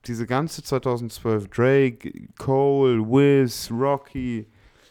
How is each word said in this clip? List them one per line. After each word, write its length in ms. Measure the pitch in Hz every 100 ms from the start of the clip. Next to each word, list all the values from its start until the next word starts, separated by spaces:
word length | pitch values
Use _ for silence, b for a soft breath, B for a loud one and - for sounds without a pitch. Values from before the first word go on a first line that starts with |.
| -
diese 200 | 113 113
ganze 360 | 127 160 -
zweitausendzwölf, 840 | - 131 135 120 120 - 117 107 101
Drake, 640 | - 123 139 131 117 - - - -
Cole, 640 | - 135 139 139 131 117
Wiz, 680 | 110 131 143 139 127 - -
Rocky, 760 | 117 135 139 - 135 123 113 104 _ _ _ _